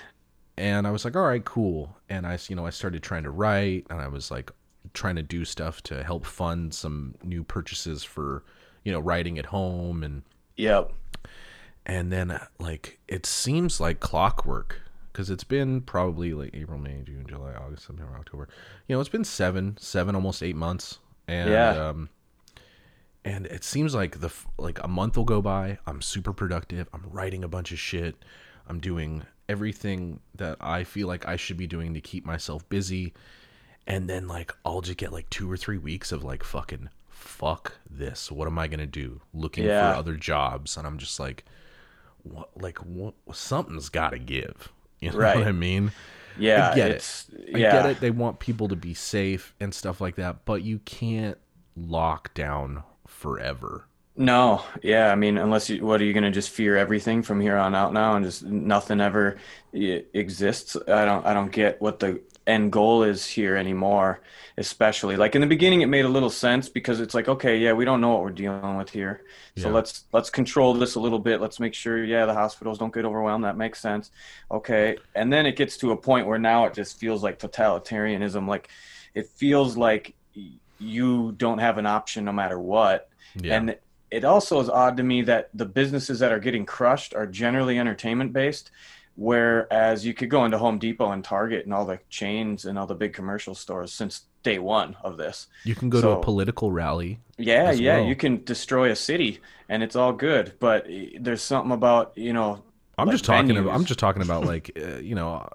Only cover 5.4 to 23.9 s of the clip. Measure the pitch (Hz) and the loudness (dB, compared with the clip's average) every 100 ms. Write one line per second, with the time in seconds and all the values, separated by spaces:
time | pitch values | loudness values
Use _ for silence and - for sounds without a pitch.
5.4 | 85 - 80 - - 67 71 87 - - | -6 -6 -8 -8 -10 -10 -8 -8 -10 -6
6.4 | 85 85 82 - 82 76 67 62 90 87 | -4 -4 -6 -8 -8 -8 -8 -12 -10 -8
7.4 | 80 - 80 - - 76 - - 71 69 | -6 -8 -8 -10 -8 -10 -10 -10 -8 -8
8.4 | - _ _ _ 107 87 80 85 85 80 | -12 _ _ _ -6 -4 -2 -2 -2 -6
9.4 | - 98 92 87 87 87 76 71 - _ | -6 -4 -2 -4 -4 -4 -6 -10 -14 _
10.4 | _ - 107 101 90 - - - - - | _ -4 2 2 2 -6 -8 -12 -14 -18
11.4 | - - - - - 92 87 92 90 85 | -20 -20 -20 -18 -8 -4 -2 -2 -4 -6
12.4 | - _ 85 78 - - - 92 - - | -10 _ -10 -10 -12 -20 -10 -8 -4 -4
13.4 | 123 156 175 - 78 85 - 80 95 - | 0 0 0 0 0 0 -2 2 2 2
14.4 | - 64 - - - - - - 95 92 | 2 0 -2 -8 -10 -14 -14 -8 -6 -6
15.4 | - 139 135 131 127 92 92 82 85 78 | -2 -2 0 -2 -4 -2 -2 -2 -4 -4
16.4 | 69 - - 73 69 69 65 67 67 69 | -8 -10 -10 -10 -8 -10 -12 -14 -12 -12
17.4 | 67 62 67 78 - 80 78 65 76 71 | -12 -12 -14 -16 -16 -16 -14 -14 -14 -14
18.4 | 71 - - - _ 131 139 220 226 - | -14 -18 -20 -20 _ -2 -2 -2 -4 0
19.4 | 92 95 95 101 - 98 92 98 95 90 | 0 0 -2 -6 -4 -2 0 0 -2 -4
20.4 | 85 78 82 92 - - _ _ - 87 | -6 -4 -4 -4 -8 -16 _ _ -8 -4
21.4 | 87 107 113 80 78 78 76 _ _ _ | 2 4 4 2 -2 -6 -10 _ _ _
22.4 | _ - _ _ _ _ _ _ - 98 | _ -20 _ _ _ _ _ _ -10 -8
23.4 | 92 90 - 135 156 | -8 -12 -6 -2 -2